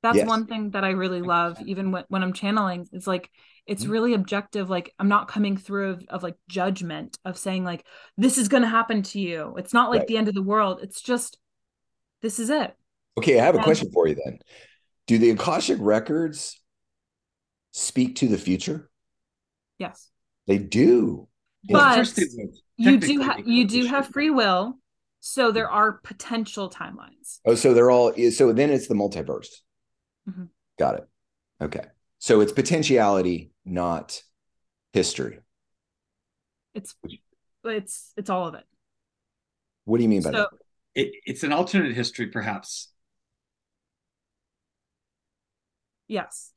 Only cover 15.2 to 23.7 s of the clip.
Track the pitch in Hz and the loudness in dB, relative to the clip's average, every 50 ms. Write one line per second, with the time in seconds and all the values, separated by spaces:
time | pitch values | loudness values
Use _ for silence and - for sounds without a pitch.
15.2 | 117 113 107 - - 175 156 170 - - - - 101 104 104 113 113 - 151 160 | 6 4 4 4 0 -2 -2 -2 0 -2 -2 0 2 2 2 2 0 -2 -2 -2
16.2 | 165 156 151 - - - - _ _ _ _ _ _ _ _ _ _ _ _ _ | -2 -4 -6 -10 -14 -14 -16 _ _ _ _ _ _ _ _ _ _ _ _ _
17.2 | _ _ _ _ _ _ _ _ _ _ _ - - - - 131 127 123 127 - | _ _ _ _ _ _ _ _ _ _ _ -8 -8 -4 0 0 0 0 0 -2
18.2 | 131 117 104 95 - - 92 92 - - 151 160 - _ _ _ _ _ _ _ | 0 0 0 0 0 -2 -2 -2 -2 -6 -8 -8 -10 _ _ _ _ _ _ _
19.2 | _ _ _ _ _ _ _ _ _ _ _ _ 190 - - - - _ _ _ | _ _ _ _ _ _ _ _ _ _ _ _ -12 -12 -12 -18 -20 _ _ _
20.2 | _ _ _ _ _ - 98 98 95 85 - 110 143 330 359 - - - - - | _ _ _ _ _ 0 0 0 0 0 2 4 6 6 6 6 4 0 -2 -6
21.2 | - _ _ _ _ _ _ _ - 196 202 247 285 269 240 247 240 - - - | -12 _ _ _ _ _ _ _ -2 4 6 6 8 8 6 4 2 2 0 -2
22.2 | 175 139 117 117 104 - - - _ _ _ - 226 254 277 220 - - 294 285 | -2 -2 -4 -12 -12 -12 -14 -18 _ _ _ 2 6 6 6 6 4 2 0 0
23.2 | 262 277 - - 202 233 233 247 247 196 | 0 -2 -4 -4 -2 0 2 2 2 2